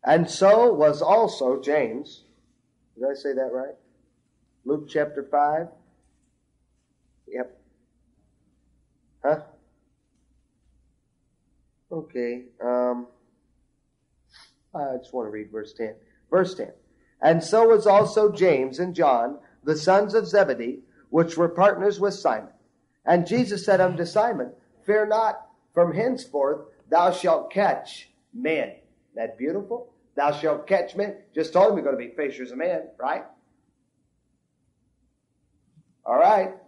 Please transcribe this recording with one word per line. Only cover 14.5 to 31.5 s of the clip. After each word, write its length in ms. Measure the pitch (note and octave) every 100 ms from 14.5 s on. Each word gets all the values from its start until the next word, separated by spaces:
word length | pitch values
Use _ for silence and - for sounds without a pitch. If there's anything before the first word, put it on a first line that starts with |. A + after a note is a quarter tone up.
| _ _
I 220 | D#3+ C#3+ B2+
just 180 | -
want 140 | C3 G#2+
to 20 |
read 220 | G#2+ G2+
verse 200 | G#2+ G#2
ten. 220 | - A2+ - _ _ _
Verse 200 | F3+ F3+ -
ten. 160 | G#2+ - _ _ _ _
And 220 | D3 E3
so 240 | D#3+ A3 A3+
was 180 | A3 G#3+
also 460 | G3 G#3 G#3+ G#3
James 480 | D3 F#3 C#3 C3 C3+
and 120 | F3+
John, 460 | E3+ D3 A#2+ A#2+ D3 _ _
the 140 | C#3 D3+
sons 380 | E3+ F#3+ G3+
of 120 | G#3+ G3+
Zebedee, 540 | G3 F#3 B2 A#2 C#3+ _ _ _
which 260 | D#3+ E3 D#3+
were 120 | E3+
partners 520 | E3+ G3+ F3 G3 F#3
with 140 | G3+
Simon. 360 | G3 D#3 A2 - _ _ _ _ _ -
And 180 | F3
Jesus 400 | E3+ A3+ B3 G3
said 160 | - F#3
unto 240 | F#3 D3+
Simon, 460 | E3+ G#3+ A#3 F#3+ B2 - _ _
"Fear 220 | - G#3+ G#3+
not, 400 | G#3+ A3 - - _ _
from 220 | - F3
henceforth 720 | D#3+ A#3 - - D3 C#3 D3 - _ _
thou 200 | D#3+ F3+
shalt 400 | F3 F#3 D#3+ -
catch 600 | F#3+ G3 - - - - _ _
men." 360 | A#3 G3 D#3+ G#2+
Isn't 140 | - _ _ _ A2+
that 220 | A2+ A2+
beautiful? 540 | C3+ F#3+ F#3+ A#3 - _ _
"Thou 180 | - D3
shalt 340 | D3 D#3 D3 -
catch 280 | F#3+ -
men." 220 | F#3 G3+ - _
Just 180 | D3+ D#3